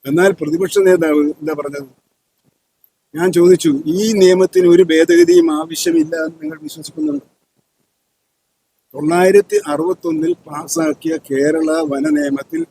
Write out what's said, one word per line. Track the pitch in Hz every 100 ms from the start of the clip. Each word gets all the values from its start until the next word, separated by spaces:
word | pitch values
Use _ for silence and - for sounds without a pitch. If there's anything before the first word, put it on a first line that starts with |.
| 139
എന്നാൽ | 160 190
പ്രതിപക്ഷ | 180 151 165 185 202
നേതാവ് | 190 180 160 151
എന്താ | 147 151 151 147
പറഞ്ഞത്? | 143 143 135 127 _ _ _ _ _ _ _ _ _ _ _
ഞാൻ | 151 180
ചോദിച്ചു, | 175 175 180 165 139 156
ഈ | 180 220
നിയമത്തിന് | 208 185 185 185 185 175
ഒരു | 175
ഭേദഗതിയും | 175 160 165 170 170 180 165
ആവശ്യമില്ല | 151 160 156 175 165 156 165
എന്ന് | 160 160
നിങ്ങൾ | 156 160
വിശ്വസിക്കുന്നുണ്ടോ? | 151 160 151 - 151 143 _ _ _ _ _ _ _ _ _ _ _ _ _ _ _ _ _
തൊള്ളായിരത്തി | 135 151 175 185 202 202 208 151
അറുപത്തൊന്നിൽ | 147 170 185 170 160 160
പാസ്സാക്കിയ | 175 - 147 165 165 156 143 160 160 -
കേരള | 135 147 160 156 160
വന | 151 139 151
നിയമത്തിൽ | 147 143 139 139 165 165